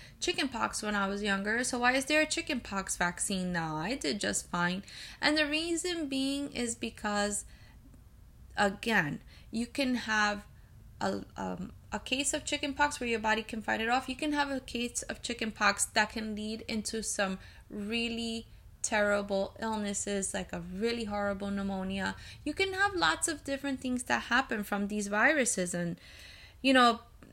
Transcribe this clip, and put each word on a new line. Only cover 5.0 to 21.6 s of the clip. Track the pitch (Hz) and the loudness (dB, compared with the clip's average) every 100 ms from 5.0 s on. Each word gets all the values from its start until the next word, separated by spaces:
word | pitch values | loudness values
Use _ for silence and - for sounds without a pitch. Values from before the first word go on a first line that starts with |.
| - - | -14 0
And | 294 311 | 2 4
the | 294 | 2
reason | 302 339 330 359 339 285 | 2 0 -2 0 -2 -2
being | 269 269 285 285 | 0 0 0 -4
is | - 240 233 | -4 -4 -4
because, | 226 - 208 208 208 208 - - - - - - - - - - - - | -6 -4 -2 0 0 -2 -6 -16 -20 -20 -20 -20 -20 -20 -20 -20 -10 2
again, | 202 202 233 208 151 160 - - - | 2 2 2 2 2 -2 -10 -20 -8
you | 226 240 | -4 -4
can | - 262 240 | 0 0 0
have | 220 214 208 202 - - - - - - | 0 2 2 0 -8 -20 -20 -20 -18 -4
a, | 190 98 - - | -2 -2 -6 -6
um, | 185 180 190 - - | -4 -4 -8 -12 -8
a | 214 | -8
case | - 262 285 | -4 -2 0
of | 302 - | -2 -2
chickenpox | 294 285 269 294 - | -2 -2 2 0 2
where | 240 | -2
your | 226 | 0
body | 214 220 | 2 0
can | 226 226 | 0 -6
fight | 214 214 | -2 0
it | 226 | 2
off. | 254 262 | 0 0
You | 254 | -4
can | 302 | 0
have | 294 277 | 2 0
a | 269 | -2
case | - 233 240 - | -4 -4 -4 -4
of | - - | -6 -8
chickenpox | - 233 220 - 202 202 - | -6 -4 -4 2 2 2 2
that | 226 214 | 2 2
can | 226 220 | 0 -4
lead | 208 214 226 - | -4 -4 -6 -4
into | 220 208 226 | -4 -2 -4
some | 208 - 190 190 - - - | -4 0 0 -2 -8 -20 -12
really | 208 202 233 233 233 226 226 - - - - | -8 -4 -2 -2 -2 -4 -6 -8 -18 -20 -8
terrible | - 214 208 202 202 196 196 - | 0 2 4 2 2 0 0 -2
illnesses, | 226 214 202 202 - 202 196 | -2 -2 -2 -2 -2 -2 -2
like | 190 185 | -4 -4
a | 180 | -6
really | 175 185 233 233 214 | -6 -2 -2 0 -2
horrible | 208 202 196 202 | 0 0 0 -2
pneumonia. | 196 | -2